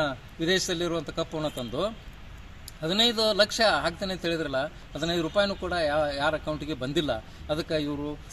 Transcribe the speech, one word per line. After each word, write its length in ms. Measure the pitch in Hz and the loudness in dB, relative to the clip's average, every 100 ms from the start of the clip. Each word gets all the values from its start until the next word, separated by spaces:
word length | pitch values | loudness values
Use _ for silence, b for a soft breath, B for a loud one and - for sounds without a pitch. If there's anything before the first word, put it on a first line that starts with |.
| 151 131 - - | 2 -2 -10 -4
ವಿದೇಶದಲ್ಲಿರುವಂಥ 720 | 165 185 175 170 175 165 147 | 2 2 2 0 0 -2 -2
ಕಪ್ಪು 280 | 160 160 160 | -4 -2 -2
ಹಣ 100 | 151 | -4
ತಂದು 380 | 139 120 120 202 226 - - - - - - - - | -4 -6 -2 -2 -4 -14 -14 -14 -14 -14 -14 -14 -6
ಹದಿನೈದು 500 | 160 196 233 220 220 | -2 4 4 4 4
ಲಕ್ಷ 280 | 196 208 - | 6 4 6
ಹಾಕ್ತೀನಿ 520 | 220 156 156 170 190 | 6 6 2 -2 -4
ಅಂತ 100 | 185 | -2
ಹೇಳಿದ್ರಲ್ಲ, 440 | 170 165 151 135 151 | 0 0 0 0 -2
ಹದಿನೈದು 560 | - - 147 165 175 | -6 -10 -4 0 0
ರೂಪಾಯಿನೂ 320 | 160 202 202 | 2 2 2
ಕೂಡ 180 | 190 185 | 0 -2
ಯಾ-, 440 | 175 156 147 151 139 | 0 2 4 2 2
ಯಾರ 180 | 147 | 2
ಅಕೌಂಟಿಗೆ 400 | 156 - 151 147 | 0 -2 -4 -4
ಬಂದಿಲ್ಲ. 380 | 151 127 143 147 110 - B - | -4 -2 0 0 -2 -4 B -4
ಅದಕ್ಕೆ 320 | 151 170 160 | -2 0 -2
ಇವರು 360 | 147 143 147 147 - | 0 -2 -4 -6 -10